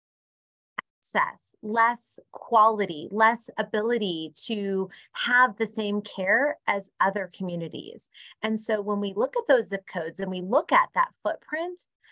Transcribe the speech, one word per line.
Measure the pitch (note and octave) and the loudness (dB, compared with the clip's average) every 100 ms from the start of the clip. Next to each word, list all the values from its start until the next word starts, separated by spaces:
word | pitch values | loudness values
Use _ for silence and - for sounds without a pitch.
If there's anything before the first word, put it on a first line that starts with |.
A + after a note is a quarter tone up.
| _ _ _ _ _ _ _ - - _ - | _ _ _ _ _ _ _ -12 -12 _ -2
access, | F#3+ - - - _ | 0 0 -2 -18 _
less | G#3+ A3+ A#3 A#3 - - - | -2 4 4 2 -10 -20 -20
quality, | - - - A3 G#3+ F#3 D3+ - | -18 2 6 6 4 -2 -4 -4
less | G3+ A3 A#3 - - | 4 4 4 -4 -6
ability | G#3+ G#3+ A3+ A#3+ G3 D#3+ D#3 - - | -2 -2 0 0 -2 -4 -6 -10 -8
to | G#3+ G3 F#3+ F#3+ - _ | -4 -2 -2 -4 -10 _
have | - B3 B3 B3+ G3 | -6 2 4 4 2
the | A3 | -6
same | A3 G#3 G#3 | -4 -4 -4
care | G3+ - F#3 A3+ D4 - - | -6 -4 2 2 2 -2 -4
as | G3+ - - | -4 -6 -2
other | F#3+ G3+ F3+ - | 0 0 -6 -8
communities. | F#3 E3+ E3 - - - - - - - | -8 -6 -8 -10 -14 -16 -20 -20 -20 -6
And | A3 A3 | -4 -2
so | - G#3+ | -2 -2
when | G3+ G3+ | -2 -4
we | G3+ | -4
look | F#3+ C#4 A#4 | -2 -2 0
at | A4+ | 2
those | B3 F3 | 2 2
zip | G3 - | -6 -6
codes | F#3 D#3+ D#3 | -8 -8 -6
and | F#3 | -6
we | F#3 | -6
look | F#3 C4+ - | 0 0 4
at | B3+ - | 2 2
that | F3+ - _ | 0 -2 _
footprint, | G#3 - - D#4 F4+ F4+ - _ _ | -6 -6 -6 -6 -6 -10 -18 _ _